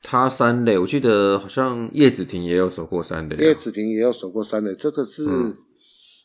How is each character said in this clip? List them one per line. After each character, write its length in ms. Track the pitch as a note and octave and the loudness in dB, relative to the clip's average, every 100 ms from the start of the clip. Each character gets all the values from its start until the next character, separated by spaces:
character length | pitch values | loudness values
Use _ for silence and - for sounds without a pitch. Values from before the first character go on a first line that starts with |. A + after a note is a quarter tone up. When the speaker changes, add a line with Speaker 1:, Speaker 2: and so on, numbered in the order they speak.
Speaker 1:
他 300 | - B2+ C3 | -2 0 0
三 340 | B2+ A#2+ A#2+ | 2 2 2
垒， 140 | A#2 G2 | 2 2
我 80 | F#2 | 2
记 120 | C#3+ | 0
得 400 | B2+ G#2+ G2 G2 | 4 4 4 2
好 80 | G2 | -2
像 440 | - C3 A#2+ A#2 | -2 -2 -2 -6
叶 180 | - C#3 | 4 4
子 140 | A#2+ | 4
庭 180 | F2+ F2+ | -6 -6
也 140 | F2 F2 | -2 2
有 140 | F#2 | 0
守 160 | F#2 D#2+ | -2 -6
过 160 | F2 | -6
三 260 | E2 E2 D#2 | -6 -8 -8
垒 80 | D2+ | 2
啊。 20 | |
Speaker 2:
叶 140 | D#3 | 4
子 180 | D3+ - | 4 -2
庭 200 | G#2+ G#2+ | -6 -4
也 100 | A2 | 0
有 100 | A#2+ | 0
守 200 | A#2 F#2+ | -2 -6
过 120 | G2 | -6
三 220 | G#2 A2 | -4 -4
垒， 100 | G#2+ | -4
这 160 | F#2+ D3+ | -4 -6
个 140 | D3 | -4
是， 220 | C3 - D3+ | -6 -4 -4
Speaker 1:
嗯。 260 | C#3 A#2 F#2+ _ _ _ _ _ _ | -2 -2 -6 _ _ _ _ _ _